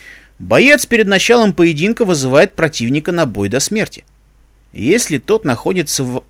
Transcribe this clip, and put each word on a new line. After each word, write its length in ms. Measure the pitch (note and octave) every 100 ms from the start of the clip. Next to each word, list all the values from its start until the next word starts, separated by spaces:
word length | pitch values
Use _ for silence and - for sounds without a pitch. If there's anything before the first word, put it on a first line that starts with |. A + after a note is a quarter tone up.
| - - _ -
Боец 480 | F#2 B2 B3 D4 -
перед 200 | A#3 G3+
началом 460 | F#3+ - A#3+ G#3+
поединка 520 | E3+ E3+ D3 F#3+ A#3
вызывает 500 | G#3+ D#3+ C3 C#3 G3+
противника 580 | - D#3+ - A#2 D3 D3+
на 140 | F3 C#3
бой 220 | G2+ G2+
до 120 | B2+
смерти. 440 | - G#3+ E3+ - _ _ _ _ _ _ _
Если 460 | - A2+ G#3+ - C#3+
тот 260 | - A3
находится 580 | D3+ A#2+ - F#3+ D#3 -
в, 220 | B2+ B2+ -